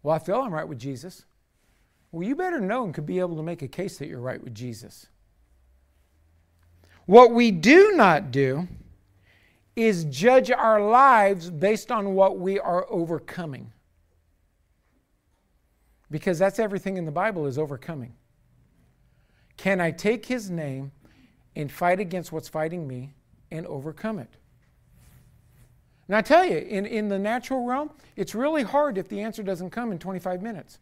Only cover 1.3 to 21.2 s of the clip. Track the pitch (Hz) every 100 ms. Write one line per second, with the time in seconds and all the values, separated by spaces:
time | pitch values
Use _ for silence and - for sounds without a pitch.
1.3 | _ _ _ _ _ _ _ _ 165 185
2.3 | 302 370 339 185 240 220 151 151 180 180
3.3 | 160 160 170 135 - 185 - 151 127 123
4.3 | 113 - 107 123 107 - - _ _ _
5.3 | _ _ _ _ _ _ _ _ _ _
6.3 | _ _ _ _ _ _ _ - 208 247
7.3 | 233 240 180 180 330 415 370 202 151 139
8.3 | 127 135 139 180 - - - _ _ _
9.3 | _ _ _ _ - 226 185 156 127 220
10.3 | 262 254 247 226 214 208 240 277 233 196
11.3 | 196 170 160 190 214 - 240 202 190 190
12.3 | 190 185 196 - 175 180 190 170 165 -
13.3 | - 165 127 117 - _ _ _ _ _
14.3 | _ _ _ _ _ _ _ _ _ _
15.3 | _ _ _ _ _ _ _ _ 151 -
16.3 | 165 190 196 220 190 196 190 160 151 208
17.3 | 190 143 127 156 139 - 156 117 - _
18.3 | _ _ _ _ _ _ _ _ _ _
19.3 | _ _ - 190 190 170 165 208 233 -
20.3 | 247 202 170 147 131 139 _ _ _